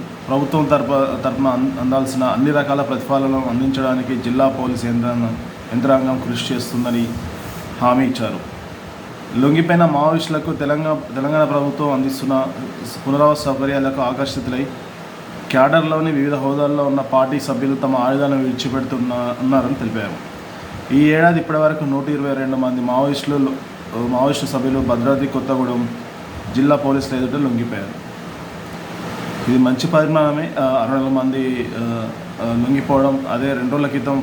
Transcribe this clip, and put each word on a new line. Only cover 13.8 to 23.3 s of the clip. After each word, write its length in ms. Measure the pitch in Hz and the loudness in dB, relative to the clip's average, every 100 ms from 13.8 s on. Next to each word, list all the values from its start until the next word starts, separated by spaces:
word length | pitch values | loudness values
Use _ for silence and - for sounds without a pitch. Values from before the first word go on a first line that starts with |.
| 135 135 | 0 0
ఆకర్షితులై 680 | 127 131 131 131 120 127 147 - - - - - - - - | -2 0 -2 -4 -4 -2 -4 -6 -12 -14 -14 -14 -14 -12 0
క్యాడర్లోని 600 | - 139 165 156 156 160 | 4 6 6 4 2 2
వివిధ 240 | 147 143 | 2 2
హోదాల్లో 500 | 139 135 143 147 147 | 0 0 2 2 2
ఉన్న 160 | 143 139 | 2 0
పార్టీ 400 | 135 131 131 147 | 2 2 2 0
సభ్యులు 360 | 139 120 135 135 | -2 -2 0 0
తమ 200 | 135 127 | 2 2
ఆయుధాలను 460 | 127 139 143 135 | 2 2 2 2
విడిచిపెడుతున్న-, 1000 | 131 120 135 131 127 127 123 123 120 120 | 0 -2 -2 -2 -2 -2 -2 -2 -2 -2
ఉన్నారని 320 | 131 135 123 | 2 2 2
తెలిపారు. 360 | 139 113 113 101 82 - - - - - - - | 0 -2 -4 -4 -8 -12 -14 -14 -14 -14 -12 0
ఈ 100 | 135 | 4
ఏడాది 360 | 151 156 170 170 | 6 6 6 4
ఇప్పటివరకు 440 | - 156 156 156 | 2 2 2 2
నూట 240 | 143 135 135 | 0 -2 0
ఇరవై 260 | 147 143 | -2 -2
రెండు 220 | 135 131 131 | -2 -2 0
మంది 240 | 127 127 | 0 0
మావోయిస్టులు, 720 | 123 127 143 143 - | 0 2 2 0 0